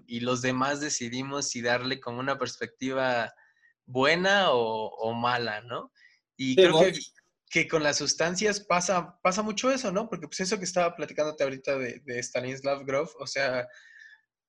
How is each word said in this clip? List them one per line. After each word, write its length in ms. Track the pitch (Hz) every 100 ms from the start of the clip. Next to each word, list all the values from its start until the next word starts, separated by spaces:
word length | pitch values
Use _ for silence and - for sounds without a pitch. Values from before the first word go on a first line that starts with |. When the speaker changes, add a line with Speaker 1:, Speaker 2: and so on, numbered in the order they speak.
| -
Speaker 1:
y 120 | 117
los 200 | 120 127
demás 380 | 127 127 131 143
decidimos 680 | 147 147 120 123 135 139 139
si 120 | 123
darle 380 | 117 120 127 131
como 200 | 123 120
una 180 | 135 135
perspectiva 960 | 123 - 113 - 131 131 131 120 107 - _ _ _ _ -
buena 680 | 127 135 170 190 202 185
o, 360 | 127 113 110 110
o 240 | - 113
mala, 480 | 117 120 123 117 107
¿no? 300 | 117 127 - _ - _ _ -
Y 180 | 131 131
Speaker 2:
Sí, 60 |
Speaker 1:
creo 100 | 180
Speaker 2:
¿no? 60 | 160
Speaker 1:
que, 140 | 185 165 - _ _ _ _
que 180 | 165 156
con 160 | 160
las 140 | 147 139
sustancias 640 | 143 - 165 180 208 202
pasa, 580 | - 175 175 185 170 -
pasa 220 | 185 185
mucho 260 | 214 208 254
eso, 200 | 262 240
¿no? 180 | 185 226
Porque, 180 | 175 151
pues, 120 | -
eso 180 | 185 190
que 60 |
estaba 320 | 180 - 175 170
platicándote 480 | 147 - 151 151
ahorita 340 | 139 135 - 139
de, 220 | 123 120 -
de 140 | 123
Stanislav 640 | 123 - 127 131 131 139 139
Grof, 280 | 135 165 -
o 80 | 135
sea, 400 | - 139 127 123 - - - - - _ _